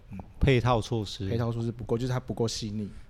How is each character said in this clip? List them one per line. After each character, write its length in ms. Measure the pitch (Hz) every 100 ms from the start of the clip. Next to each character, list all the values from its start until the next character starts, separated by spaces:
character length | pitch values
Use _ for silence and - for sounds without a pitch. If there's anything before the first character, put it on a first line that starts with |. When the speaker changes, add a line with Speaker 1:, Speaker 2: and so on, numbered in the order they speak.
| -
Speaker 1:
嗯。 80 | 98 - -
Speaker 2:
配 200 | 139 123
套 220 | 127 117
措 240 | - 117 101
施。 240 | - 98
Speaker 1:
配 80 | 117
套 140 | 117
措 100 | 117
施 100 | 117
不 120 | 110
够， 140 | 107 117
就 80 | 127
是 80 |
它 60 | 127
不 140 | 127
够 140 | 107 113
细 220 | - 110
腻。 200 | 107 101 -